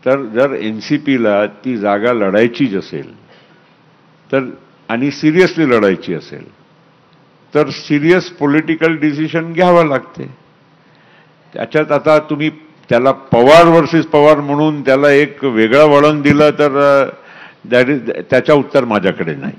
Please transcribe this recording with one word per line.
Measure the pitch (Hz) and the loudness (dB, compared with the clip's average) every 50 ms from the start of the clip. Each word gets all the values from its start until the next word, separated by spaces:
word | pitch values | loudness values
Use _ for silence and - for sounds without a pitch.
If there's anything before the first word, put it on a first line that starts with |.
| _ | _
तर | 123 131 139 139 | -2 -2 -2 -4
जर | 110 110 113 131 143 | -6 -2 -2 -2 -2
एनसीपीला | 131 - 98 110 110 110 107 - 147 143 151 143 135 127 117 107 104 101 104 | -2 -6 -8 -8 -10 -10 -6 -6 -6 -4 -2 -2 -2 0 0 0 0 0 -2
ती | 104 104 - - 131 127 110 | -4 -6 -10 -10 -8 -8 -4
जागा | 98 104 101 104 104 120 123 | -4 -2 -2 -2 -2 -2 -2
लढायचीच | 117 101 95 95 104 117 120 120 - 147 127 98 | -2 -2 0 0 2 0 0 0 -2 -4 -4 -4
असेल | 95 82 - - 76 69 82 - - _ _ _ _ _ _ _ _ _ _ _ _ _ _ _ _ _ _ _ _ _ _ | -6 -8 -10 -14 -14 -14 -16 -20 -20 _ _ _ _ _ _ _ _ _ _ _ _ _ _ _ _ _ _ _ _ _ _
तर | - 135 131 123 - - _ _ _ _ _ _ | -6 -6 -6 -6 -14 -18 _ _ _ _ _ _
आणि | 113 117 131 147 | -6 -4 -4 -4
seriously | 139 - - 151 156 175 185 175 180 165 160 135 | -6 -2 -2 0 2 2 2 2 2 -2 0 0
लढायची | 123 113 104 98 95 82 - - 90 | 2 2 2 0 0 -2 -6 -10 -10
असेल | 78 - - - - - - _ _ _ _ _ _ _ _ _ _ _ _ _ _ _ _ _ _ _ _ _ | -10 -10 -14 -20 -20 -20 -20 _ _ _ _ _ _ _ _ _ _ _ _ _ _ _ _ _ _ _ _ _
तर | 147 151 135 | -2 -2 -2
serious | 131 - - - 151 147 143 165 180 185 170 - | -4 -14 -6 -4 -2 -2 2 2 2 2 0 -6
political | - - 143 143 139 156 156 160 165 160 160 165 165 | -10 -4 -2 -2 -2 -2 -2 -4 -4 -2 0 -2 -2
decision | 156 143 156 143 143 160 156 - 165 160 165 170 | -2 -4 -6 -4 -4 -8 -6 -6 -8 -8 -6 -4
घ्यावं | 160 185 180 175 170 165 151 | 0 2 2 4 4 2 2
लागते. | 139 131 - - - - - - 131 _ _ _ _ _ _ _ _ _ _ _ _ _ _ _ _ _ _ _ _ _ _ _ _ | -2 -4 -6 -8 -18 -18 -18 -18 -18 _ _ _ _ _ _ _ _ _ _ _ _ _ _ _ _ _ _ _ _ _ _ _ _
त्याच्यात | - 113 113 - 151 151 147 | -12 -12 -4 -4 -4 -2 0
आता | 147 143 - 156 156 151 | -2 -2 0 2 0 0
तुम्ही | 151 - 156 143 151 156 151 - - _ _ _ _ _ | 0 -2 -8 -6 -6 -6 -8 -10 -20 _ _ _ _ _
त्याला | 123 117 123 135 | -2 0 0 0
पवार | 131 - - - - 117 120 131 151 165 175 | -2 -2 -4 -2 0 2 4 6 8 8 8
versus | 170 165 165 156 131 - 165 | 6 4 4 2 2 -2 -2
पवार | 147 - - 151 147 151 151 147 | -2 0 2 4 4 4 4 2
म्हणून | 147 143 143 147 151 156 151 147 | 0 -4 -2 -2 -2 -2 -2 -4
त्याला | 135 135 135 135 143 147 | -2 0 0 2 2 2
एक | 143 139 147 147 - - - | 4 2 2 0 -4 -6 -6
वेगळं | 139 120 110 110 110 117 139 151 | -4 0 0 0 2 4 4 4
वळण | 151 143 143 143 151 156 147 | 6 6 4 4 4 2 2
दिलं | 139 143 143 147 151 151 | 0 0 2 4 2 2
तर, | 143 127 147 147 135 139 | 2 2 -2 0 0 0
अ, | 143 143 139 139 135 - - - - - - - - - - _ _ 107 | 2 2 2 2 0 -2 -6 -16 -20 -20 -20 -20 -20 -20 -20 _ _ -2
that | 117 123 127 123 | 0 2 2 2
is, | 147 135 113 113 - - - - | 0 -4 -4 -8 -10 -10 -6 -2
त्याचं | - 127 120 - 151 | -2 -2 2 2 2
उत्तर | 143 127 - - 143 127 | 0 0 0 0 -2 0
माझ्याकडे | 117 107 104 90 95 82 - 90 82 76 | 0 -2 -2 -2 -2 -4 -4 -6 -8 -8
नाही. | 69 67 - - | -10 -10 -14 -14